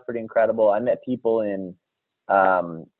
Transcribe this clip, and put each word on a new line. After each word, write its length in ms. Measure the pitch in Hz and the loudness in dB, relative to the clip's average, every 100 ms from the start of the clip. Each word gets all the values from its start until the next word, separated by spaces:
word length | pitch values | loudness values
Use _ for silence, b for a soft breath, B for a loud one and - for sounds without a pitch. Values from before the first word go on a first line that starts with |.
| - | 0
pretty 160 | 117 | -8
incredible. 480 | 110 113 110 113 107 | -4 0 2 2 2
I 100 | 104 | 2
met 240 | 123 - | 0 -2
people 380 | - 120 113 113 | -4 -4 0 0
in, 340 | 104 98 92 92 _ _ _ _ - | -2 -4 -8 -14 _ _ _ _ 0
um, 560 | 98 95 90 85 82 78 | 4 4 2 -2 -10 -16